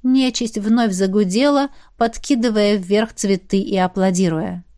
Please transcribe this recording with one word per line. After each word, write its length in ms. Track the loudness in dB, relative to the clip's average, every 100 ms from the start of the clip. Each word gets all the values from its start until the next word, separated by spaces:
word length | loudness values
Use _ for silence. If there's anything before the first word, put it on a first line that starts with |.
Нечисть 560 | 2 2 0 -2 -6 -4
вновь 340 | 0 2 2
загудела, 760 | 0 0 2 0 2 2 2 -2 -8 -20 _
подкидывая 800 | -4 -2 -4 0 0 2 2 0
вверх 360 | 0 0 0
цветы 440 | -4 -2 -2 0 -2
и 180 | 0 -2
аплодируя. 880 | -2 0 0 2 0 -2 -6 -10 -16